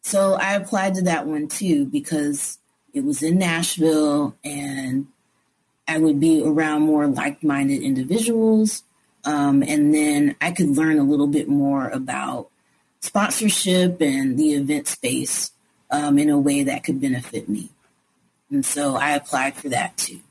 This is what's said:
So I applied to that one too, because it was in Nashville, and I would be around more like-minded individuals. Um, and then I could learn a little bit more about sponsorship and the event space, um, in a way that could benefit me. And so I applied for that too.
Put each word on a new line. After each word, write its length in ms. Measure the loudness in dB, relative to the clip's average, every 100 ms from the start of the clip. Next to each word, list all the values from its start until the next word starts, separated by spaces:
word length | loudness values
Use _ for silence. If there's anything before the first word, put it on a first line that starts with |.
So 320 | 0 2 2
I 200 | 2 0
applied 400 | -2 -2 -2 -2
to 80 | 0
that 240 | 0 -2 -2
one 220 | -6 -4
too, 380 | -4 0 0 0
because 720 | -4 -4 -4 -2 -4 -6 -8 _ _ _
it 100 | -6
was 160 | -4 -2
in 160 | 0 2
Nashville, 960 | 2 0 -2 0 2 2 2 0 -2 -6
and 640 | -8 -6 -4 -4 -4 -4 -6 _ _ _ _ _ _ _ -6
I 100 | 0
would 220 | 2 4
be 200 | 4 4
around 380 | 4 2 2 2
more 260 | 2 2 2
like-minded 760 | 0 -4 -4 -2 0 0 -2
individuals. 1000 | -2 -2 0 0 0 2 4 4 2 -2 -10 _ _ _
Um, 400 | -4 0 2 2
and 280 | 2 2 2
then 440 | 4 2 2 0 0
I 120 | -2
could 240 | 2 2 2
learn 240 | 2 2
a 20 |
little 240 | 2 2 2
bit 220 | 0 0
more 400 | 0 0 0 -4
about 600 | -6 -6 -6 -6 -6 -10 _ _ _ _ _
sponsorship 1000 | -4 0 2 2 2 2 2 2 2 2
and 380 | 0 2 0 2
the 140 | 2
event 340 | 2 0 -2 -2
space, 640 | -4 -2 -2 -2 -2 -4 _ _ _ _
um, 260 | -2 2 2
in 100 | 4
a 80 | 2
way 240 | 2 0
that 220 | 0 -4
could 160 | -4 -2
benefit 480 | -2 -2 -4 -6 -6
me. 220 | -8 -8 _ _ _ _ _ _ _ _
And 140 | -2
so 300 | -2 0 0
I 160 | 0 0
applied 460 | -2 -2 -2 -2 -4
for 120 | -4
that 260 | -4 -4 -4
too. 240 | -6 -6 -20